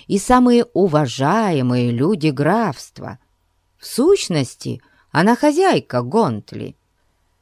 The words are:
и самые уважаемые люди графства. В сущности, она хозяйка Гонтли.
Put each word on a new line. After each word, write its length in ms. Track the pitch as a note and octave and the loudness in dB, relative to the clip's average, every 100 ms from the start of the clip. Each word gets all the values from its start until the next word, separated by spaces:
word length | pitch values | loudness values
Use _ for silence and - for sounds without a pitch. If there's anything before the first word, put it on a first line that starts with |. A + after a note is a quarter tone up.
| - | -4
и 100 | G3 | -4
самые 480 | - B3+ B3 A#3+ - | 2 4 6 4 2
уважаемые 1160 | - F#3+ D3+ C3 C3 C#3 A3 G#3 D3 B2 B2 A#2+ | 0 2 2 -2 -2 0 0 0 0 0 0 0
люди 380 | A#2+ D#3+ F#3+ D#3 | 0 -2 0 -2
графства. 920 | C3 D3 A3 G3+ - - - F#2 A2+ _ _ _ _ _ _ | 0 0 0 -2 -6 -16 -18 -18 -18 _ _ _ _ _ _
В 80 | - | -8
сущности, 960 | - D#4+ G4 - D3+ B2 - C3 A2+ _ _ _ | 0 2 2 0 -4 -4 -8 -12 -12 _ _ _
она 260 | D3 G3+ A#3+ | 0 2 2
хозяйка 640 | D4 D4 F#4+ G3 - B2 | 2 2 2 0 -2 -6
Гонтли. 760 | B2 A3 E3+ G#2+ - A2+ A2 - _ _ _ _ _ _ | -2 0 0 -4 -10 -12 -14 -16 _ _ _ _ _ _